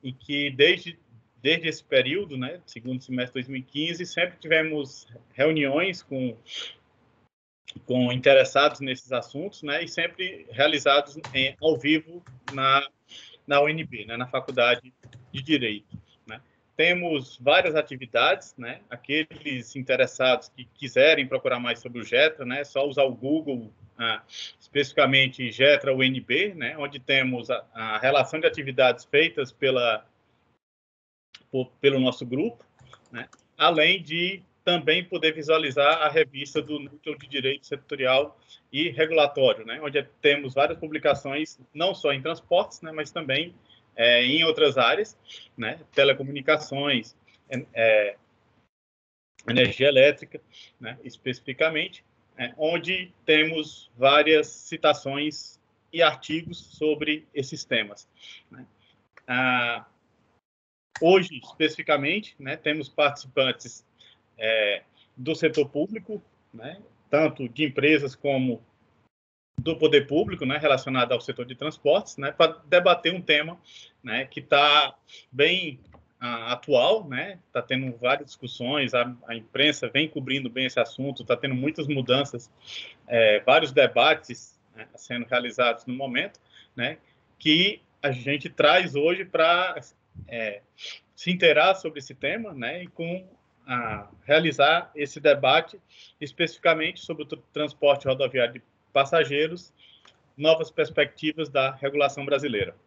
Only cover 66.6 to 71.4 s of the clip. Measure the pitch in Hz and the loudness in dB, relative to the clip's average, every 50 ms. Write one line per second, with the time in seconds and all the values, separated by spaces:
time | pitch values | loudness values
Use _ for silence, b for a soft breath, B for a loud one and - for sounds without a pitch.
66.6 | 113 135 165 202 - _ _ _ _ _ - 147 160 151 131 - 135 120 117 - | -18 -18 -18 -18 -20 _ _ _ _ _ 0 2 2 2 -2 -4 -10 -10 -4 -4
67.6 | 156 147 131 - 131 147 156 147 143 131 131 _ _ 143 139 131 131 131 120 113 | -4 -4 -2 0 2 4 4 4 2 -2 -10 _ _ -2 0 0 0 -2 -2 -4
68.6 | _ _ _ _ _ _ _ _ _ _ _ _ _ _ _ _ _ _ _ - | _ _ _ _ _ _ _ _ _ _ _ _ _ _ _ _ _ _ _ -8
69.6 | - 160 160 156 156 156 143 143 135 - 143 156 - - 190 170 147 127 139 147 | -6 -6 -2 2 2 4 4 4 2 4 0 0 0 0 -4 -6 -4 -4 -4 0
70.6 | 151 151 139 127 - 139 131 131 123 120 131 117 - - 123 - | 2 2 2 2 0 -2 0 0 0 2 0 -2 -2 -6 -10 -10